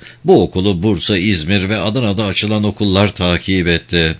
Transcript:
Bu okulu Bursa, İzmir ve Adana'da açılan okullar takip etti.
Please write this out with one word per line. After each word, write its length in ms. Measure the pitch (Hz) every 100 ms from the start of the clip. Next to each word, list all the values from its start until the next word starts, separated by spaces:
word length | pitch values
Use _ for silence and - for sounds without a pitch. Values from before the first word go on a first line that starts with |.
| - -
Bu 180 | 156 175
okulu 400 | 90 95 95 90
Bursa, 360 | 87 175 - 101
İzmir 500 | 95 92 76 101 92
ve 80 | 107
Adana'da 480 | 90 117 117 98
açılan 400 | 104 92 104 107
okullar 500 | 104 - 104 95 101
takip 520 | - 90 87 - 95 85
etti. 500 | 85 - 87 82 82